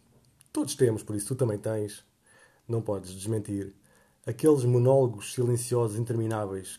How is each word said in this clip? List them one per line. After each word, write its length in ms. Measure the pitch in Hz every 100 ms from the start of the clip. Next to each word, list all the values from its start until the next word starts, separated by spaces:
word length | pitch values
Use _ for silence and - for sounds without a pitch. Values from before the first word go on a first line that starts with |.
| _ _ _ _ _
todos 240 | - 139 -
temos, 280 | 123 107
por 120 | - 107
isso 120 | 101
tu 80 | 123
também 220 | 123 104
tens, 460 | 113 110 104 - - _ _ _ _ _ -
não 140 | 117
podes 320 | 110 101 92
desmentir, 640 | 95 98 110 104 101 95 - _ _ _ _ -
aqueles 400 | 117 156 147 123
monólogos 680 | 123 123 135 131 104 -
silenciosos 640 | - 120 120 120 123 117 104
intermináveis 800 | 117 113 113 110 101 95 92